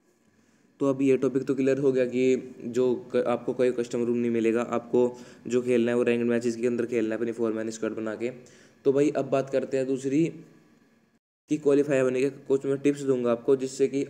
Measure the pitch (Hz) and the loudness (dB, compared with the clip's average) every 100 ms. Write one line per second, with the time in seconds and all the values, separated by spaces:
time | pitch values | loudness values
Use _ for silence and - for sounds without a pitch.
0 | _ _ _ _ _ _ _ - 143 135 | _ _ _ _ _ _ _ -4 -2 2
1 | 139 127 131 131 131 131 135 131 143 131 | 4 4 2 0 -2 0 0 2 2 2
2 | 123 123 131 127 - - 120 117 127 117 | 0 2 2 2 -2 -12 -6 0 0 0
3 | - 123 120 117 - 123 127 123 120 120 | -2 -2 0 -2 -2 0 0 0 -4 -2
4 | 120 120 120 117 113 113 117 117 - 123 | -2 0 0 2 2 2 0 -4 0 2
5 | 123 123 - - - 123 120 123 117 120 | 2 -2 -18 -16 -4 -2 2 2 2 2
6 | 120 120 120 117 117 113 123 120 117 120 | 2 2 2 0 0 -2 -2 -2 -2 -2
7 | 110 110 117 113 113 110 110 110 110 107 | -2 -2 -4 -2 -4 -4 -6 -6 -6 -6
8 | 110 104 117 135 - - - _ 139 135 | -8 -6 -8 -10 -18 -20 -20 _ 0 2
9 | 147 143 135 139 135 131 127 135 131 131 | 2 0 0 -2 0 -2 -2 -2 -2 -4
10 | 135 143 165 - - _ _ _ _ _ | -2 0 0 -4 -18 _ _ _ _ _
11 | _ _ _ _ - 151 147 143 143 135 | _ _ _ _ -6 -2 4 4 4 2
12 | 127 131 139 135 - 135 139 139 143 143 | 2 2 0 -2 -2 -2 0 0 0 0
13 | 135 127 120 117 143 135 131 - 135 135 | 0 0 0 0 2 2 0 -2 -2 0